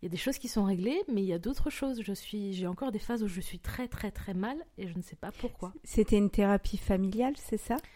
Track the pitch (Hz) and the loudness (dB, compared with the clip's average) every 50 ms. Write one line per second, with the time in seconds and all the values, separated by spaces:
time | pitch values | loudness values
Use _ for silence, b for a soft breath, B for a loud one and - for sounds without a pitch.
0 | - 180 170 175 - 262 277 - - 233 - 220 202 196 196 175 185 233 294 370 | -8 -6 -4 -2 -2 -2 -2 -2 -4 -2 0 2 2 4 2 2 0 0 0 0
1 | 415 - 240 202 196 185 170 170 170 226 269 - - 302 - - 277 269 254 226 | 0 0 0 0 2 0 0 0 -2 -2 0 0 0 0 0 -2 -2 -2 -2 -2
2 | 208 202 196 - - - - 214 202 196 190 185 185 175 180 - 269 262 202 202 | -4 -6 -6 -6 -8 -8 -6 -6 -4 -4 -4 -2 -2 -4 -4 -4 -4 -4 -4 -4
3 | - - 240 226 220 196 175 185 - - - 175 - - - - 254 240 - - | -2 -2 -2 0 0 -2 -2 -4 -6 -6 -8 -8 -8 -6 -6 -6 -6 -6 -6 -6
4 | - 202 - - - - 190 185 196 233 277 320 339 - - - 196 180 165 180 | -6 -6 -6 -6 -6 -4 -2 -2 -2 -2 -4 -6 -8 -12 -12 -10 -8 -6 -6 -6
5 | 170 - 160 - - 196 - - - 240 - - 185 180 - - - - - 226 | -8 -8 -10 -12 -10 -10 -8 -6 -6 -6 -6 -6 -8 -10 -10 -12 -10 0 4 4
6 | 208 - 220 202 208 190 - - 202 196 202 196 - - - 185 - - 196 185 | 6 8 8 6 6 6 6 6 6 6 6 6 4 2 -2 0 2 2 2 4
7 | 190 190 196 220 247 269 285 - - - 220 208 - - 233 277 - b b | 2 2 2 2 0 0 0 -2 -4 -4 -4 -4 -2 -2 -2 -2 -4 b b